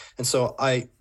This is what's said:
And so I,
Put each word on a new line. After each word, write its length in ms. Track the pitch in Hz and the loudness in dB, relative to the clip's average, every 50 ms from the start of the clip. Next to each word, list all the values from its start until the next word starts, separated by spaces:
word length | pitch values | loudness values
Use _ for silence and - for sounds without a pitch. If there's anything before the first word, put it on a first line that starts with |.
| - - - | -20 -16 -10
And 100 | - 123 | -6 -2
so 280 | - - 131 123 - - - | 0 2 2 2 0 0 0
I, 300 | 135 135 127 123 113 - _ _ | 0 2 2 0 -2 -6 _ _